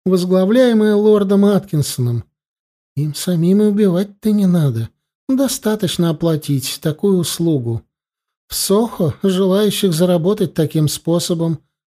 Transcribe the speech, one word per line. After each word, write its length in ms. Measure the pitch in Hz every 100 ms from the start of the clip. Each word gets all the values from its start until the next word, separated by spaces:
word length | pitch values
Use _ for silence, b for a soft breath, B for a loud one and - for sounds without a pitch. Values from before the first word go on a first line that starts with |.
| 185
возглавляемая 920 | 180 180 185 185 240 247 220 214 208
лордом 500 | 214 208 196 202 202
Аткинсоном. 760 | 196 196 151 135 - 120 117 - _ _ _ _ _ _ -
Им 200 | 151 147
самим 460 | - 175 170 202
и 40 | 214
убивать-то 680 | 202 202 170 202 - 214
не 140 | 208 190
надо. 440 | 175 143 113 117 _ _ _ -
Достаточно 800 | 262 269 - 214 214 175 - 170
оплатить 720 | 156 170 156 147 139 - -
такую 360 | 160 147 202 185
услугу. 640 | 165 - 170 147 117 117 _ _ _ _ _ _ -
В 80 | -
Сохо 600 | - 196 233 - 160 -
желающих 720 | 196 185 196 190 214 196 196
заработать 600 | 160 180 180 170 214 175
таким 340 | - 147 160 151
способом 720 | - - 170 170 165 165 156 _ _ _